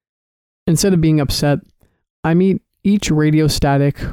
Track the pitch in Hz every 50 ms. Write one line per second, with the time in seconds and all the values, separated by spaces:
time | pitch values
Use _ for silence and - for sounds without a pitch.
0 | _ _ _ _ _ _ _ _ _ _ _ _ - - 165 151 - 202 190 170
1 | 156 160 156 151 143 - - - 151 147 143 - - _ _ _ _ _ _ _
2 | _ _ _ _ - 160 165 175 185 190 185 - _ _ _ _ - 196 202 208
3 | - - 160 151 151 151 151 156 156 147 - - - 143 139 139 143 143 139 -
4 | - -